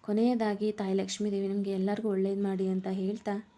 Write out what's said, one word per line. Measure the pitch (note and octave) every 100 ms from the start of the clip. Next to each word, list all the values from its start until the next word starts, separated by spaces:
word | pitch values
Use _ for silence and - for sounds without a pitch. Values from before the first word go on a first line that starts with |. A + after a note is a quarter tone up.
ಕೊನೆಯದಾಗಿ | - G#3 A#3 A#3+ A3 G3+ G#3+
ತಾಯಿ | G#3 G3
ಲಕ್ಷ್ಮೀ | F#3+ F#3+ - G#3
ದೇವಿ | G3+ G3
ನಿಮ್ಗೆ | G3+ G3
ಎಲ್ಲರಿಗೂ | G3 F#3+ G#3 A3
ಒಳ್ಳೇದು | F#3+ F#3+ G3
ಮಾಡಿ | G3+ F#3+ F#3+
ಅಂತ | F#3+ F#3+
ಹೇಳ್ತಾ | G3 F#3+ A3 - G3+ A3